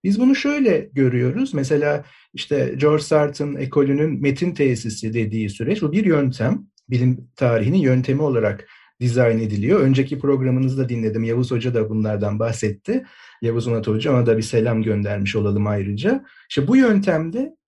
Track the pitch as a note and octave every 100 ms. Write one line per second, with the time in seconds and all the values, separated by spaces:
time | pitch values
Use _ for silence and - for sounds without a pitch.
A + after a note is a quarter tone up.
0 | F#3 G#3 B3+ C4 C#4+ D4 B3 D#3+ - C3+
1 | C3 A#2+ B2 F#3 C4 D3 C3+ D3 D3 D3
2 | - _ _ - - C#3+ B2+ C3 D3 D3+
3 | D3 D#3 D3 - C#3+ C#3 C3 D3 C#3 C#3+
4 | D#3 D3 C#3 C3+ F3+ E3 C#3 A#2+ A#2 G2+
5 | A2 A#2 G#2+ A2 G#2 - A#2 G#3+ D3+ F3+
6 | G3+ D3 C3+ - A#2+ - - _ - B2
7 | B2+ B2 - - B2 A2+ G#2+ F#3+ C#3 B2+
8 | B2+ C#3 D3+ A#2+ G#2 G2+ - - _ _
9 | B2 A#2+ A#2+ A2+ A2 G2+ A2 F3+ C3+ C3
10 | C3+ C3+ C#3 C3+ B2+ B2+ C3 C3+ B2 A#2+
11 | A2 A2 A2+ A#2 B2 B2 B2 A#2 G#2+ A2
12 | G#2+ G#2 G#2 G#2 A2+ A2 G#2+ G2+ - B3+
13 | C4 - - _ A#2 A#2 A#2 A2+ A2 G#2+
14 | D#3 B2+ A#2 A2 G#2+ A#2 A#2 A2+ G#2+ G#2
15 | G2+ G2+ G2 A2 G2+ G2+ G#2 G#2 G2 G#2
16 | F3 C4+ - - _ - C#3 C4 B3+ G3+
17 | G3 D#3+ E3 A3 D4+ -